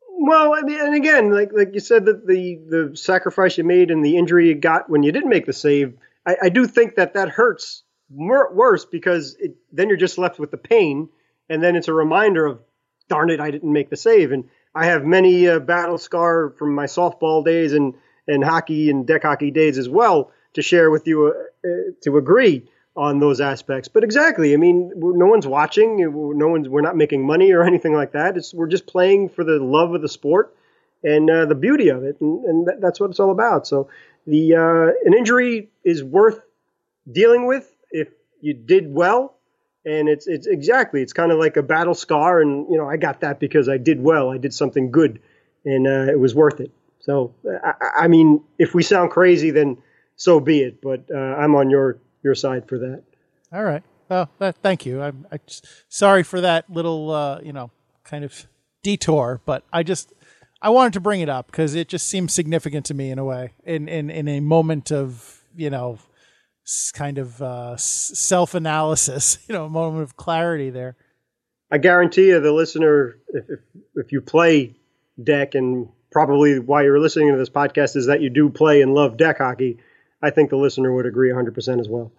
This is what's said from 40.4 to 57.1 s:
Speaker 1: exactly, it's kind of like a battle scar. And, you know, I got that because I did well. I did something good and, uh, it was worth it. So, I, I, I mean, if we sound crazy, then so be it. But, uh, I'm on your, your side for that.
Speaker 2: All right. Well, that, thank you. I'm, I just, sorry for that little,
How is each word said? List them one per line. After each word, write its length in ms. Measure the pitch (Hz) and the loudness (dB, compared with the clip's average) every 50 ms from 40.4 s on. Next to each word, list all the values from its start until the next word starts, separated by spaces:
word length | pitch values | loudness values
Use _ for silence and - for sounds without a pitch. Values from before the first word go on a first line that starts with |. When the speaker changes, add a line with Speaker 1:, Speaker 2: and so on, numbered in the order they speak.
| - - | -4 -4
Speaker 1:
exactly, 540 | 196 160 143 165 240 262 247 - - 143 | -4 -4 0 0 2 2 0 0 -2 -4
it's 100 | 131 127 | -4 -4
kind 220 | - - 170 170 165 | -4 -2 0 0 2
of 40 | 156 | 2
like 200 | 160 156 156 160 | 2 0 0 -2
a 60 | 143 | -2
battle 320 | 127 160 160 170 175 170 | 0 -2 -2 0 -2 -2
scar. 440 | - - _ 165 147 151 175 180 170 | -4 -4 _ -2 0 2 2 4 4
And, 260 | 156 147 139 139 151 - | 2 2 0 -4 -4 -2
you 60 | 175 160 | -2 -2
know, 120 | 151 139 | -2 -4
I 60 | 147 | -6
got 240 | 160 160 156 139 - | -4 -4 -4 -4 -4
that 220 | - 151 139 - | -6 -6 -6 -6
because 260 | - 135 - 156 135 120 | -6 0 0 2 2 2
I 80 | 135 | -2
did 260 | 131 123 147 160 131 | -2 0 0 0 2
well. 300 | 127 147 160 151 135 127 | 2 2 2 2 0 -2
I 60 | 131 131 | -4 -6
did 160 | 123 143 - | -8 -8 -6
something 360 | - 151 135 - 143 131 127 | -4 -6 -4 -2 -2 -4 0
good 300 | 120 156 165 135 113 - _ _ _ _ _ _ _ _ _ | 2 2 2 2 0 -4 _ _ _ _ _ _ _ _ _
and, 200 | 147 135 131 131 | -4 -2 0 0
uh, 240 | 135 135 135 135 135 | 0 0 0 0 0
it 80 | 147 147 | 0 2
was 160 | 127 - 110 | 2 0 2
worth 280 | 143 156 147 135 - | 4 2 2 2 -2
it. 100 | 127 127 _ _ _ _ _ _ | -12 -16 _ _ _ _ _ _
So, 340 | _ - 143 139 127 120 127 _ _ | _ -4 -2 -2 -4 -4 _ _ _
I, 280 | - - 92 - 165 - - | -10 -10 -6 -6 -6 -6 -4
I, 220 | - - - - 160 | -6 -4 -2 0 2
I 20 | 170 | 4
mean, 340 | 170 160 160 156 151 151 - _ _ _ | 6 6 8 6 6 4 0 _ _ _
if 160 | 165 151 - | -2 0 2
we 100 | 175 170 | -2 2
sound 280 | - 208 190 175 170 | 2 2 2 2 0
crazy, 400 | - - 185 180 180 156 147 160 | 2 2 4 4 4 4 2 0
then 280 | 147 151 147 143 127 - _ _ _ _ _ _ _ | 0 0 0 0 -2 -8 _ _ _ _ _ _ _
so 240 | _ - 180 175 156 | _ 2 2 4 4
be 220 | 135 139 160 147 | 4 2 0 0
it. 200 | 135 123 113 _ | 0 -2 -6 _
But, 260 | - 135 131 123 - _ 123 | -8 -8 -8 -8 -8 _ -8
uh, 40 | 139 | -8
I'm 380 | 135 131 135 147 147 151 147 | -6 -6 -4 -2 0 2 2
on 140 | 143 139 135 | 2 2 2
your, 300 | 135 139 135 131 120 - _ _ _ _ _ | 2 2 2 0 -4 -6 _ _ _ _ _
your 100 | 139 131 | -4 -4
side 340 | - - 139 131 127 117 _ | -2 -2 -6 -6 -6 -8 _
for 120 | - 123 | -10 -10
that. 240 | 117 127 131 135 _ _ _ _ _ _ _ _ _ _ - | -10 -10 -12 -16 _ _ _ _ _ _ _ _ _ _ -12
Speaker 2:
All 100 | 185 214 | -8 -6
right. 200 | 202 151 151 - _ _ _ _ _ | -6 -6 -6 -10 _ _ _ _ _
Well, 180 | 185 185 180 143 _ _ | -4 -4 -4 -6 _ _
that, 160 | 196 190 170 | -6 -6 -6
thank 280 | _ _ 202 190 165 - 127 | _ _ -4 -4 -4 -6 -10
you. 120 | 123 135 | -10 -8
I'm, 280 | 139 147 139 131 139 - | -10 -10 -12 -14 -20 -18
I 60 | - 147 _ | -18 -18 _
just, 220 | _ - - _ - - _ _ _ | _ -20 -20 _ -20 -20 _ _ _
sorry 340 | - - 202 202 196 190 175 | -6 0 2 4 4 4 2
for 180 | - - 185 | -2 -6 -4
that 260 | 175 180 170 165 165 _ | -2 0 0 0 -2 _
little, 440 | 180 165 170 170 165 156 156 156 | -10 -8 -6 -6 -6 -6 -6 -6